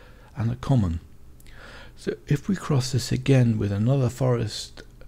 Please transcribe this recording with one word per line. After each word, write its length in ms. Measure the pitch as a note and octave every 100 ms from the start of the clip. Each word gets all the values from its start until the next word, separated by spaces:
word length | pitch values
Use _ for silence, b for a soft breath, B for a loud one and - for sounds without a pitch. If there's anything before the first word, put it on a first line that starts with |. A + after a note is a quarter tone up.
| B B B -
and 140 | A2+
a 40 | A#2+
common. 440 | - C3 F#2 E2 - - - - - B B B B -
So 180 | - - -
if 200 | C#3+ -
we 80 | F#3+
cross 360 | - C#3+ -
this 200 | A#2+ -
again 460 | B2 B2+ C3 A#2 G#2+
with 140 | G2+
another 380 | G2+ A2+ C#3 A#2+
forest 720 | - C3 A#2+ G#2+ - - - - -